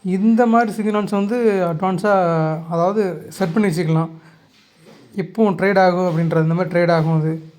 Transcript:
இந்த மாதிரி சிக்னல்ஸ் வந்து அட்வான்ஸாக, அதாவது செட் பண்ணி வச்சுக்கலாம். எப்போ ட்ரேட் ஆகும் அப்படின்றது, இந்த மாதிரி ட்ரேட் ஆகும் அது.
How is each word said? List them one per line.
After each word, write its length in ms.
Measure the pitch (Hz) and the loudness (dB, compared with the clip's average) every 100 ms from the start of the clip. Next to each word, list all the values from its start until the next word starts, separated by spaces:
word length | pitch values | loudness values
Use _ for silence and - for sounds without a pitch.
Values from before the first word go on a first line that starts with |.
இந்த 420 | 185 185 220 226 240 | -2 0 2 4 4
மாதிரி 240 | 226 226 208 | 2 0 -2
சிக்னல்ஸ் 380 | 214 208 196 202 | -2 -2 -2 -2
வந்து 160 | 202 240 226 196 175 | -2 0 0 0 -2
அட்வான்ஸாக, 840 | 160 190 180 208 196 175 165 156 160 165 | -2 -2 -2 2 2 2 0 -2 -4 -4
அதாவது 560 | 170 180 208 196 156 - | -2 0 0 -2 -6 -14
செட் 240 | - 190 | -6 -2
பண்ணி 140 | 202 202 | 0 0
வச்சுக்கலாம். 420 | 160 160 160 165 - - _ _ _ _ _ - - _ - | 0 0 0 -2 -8 -20 _ _ _ _ _ -20 -20 _ -8
எப்போ 280 | 165 - 214 | -8 0 0
ட்ரேட் 280 | 170 190 190 | 2 0 4
ஆகும் 300 | 185 180 185 | 4 2 -2
அப்படின்றது, 320 | 160 165 165 | 0 0 0
இந்த 140 | 160 170 | 0 0
மாதிரி 120 | 170 | 0
ட்ரேட் 200 | 170 170 165 | 0 2 2
ஆகும் 240 | 160 160 | 2 0
அது. 120 | 156 160 - | 0 -4 -12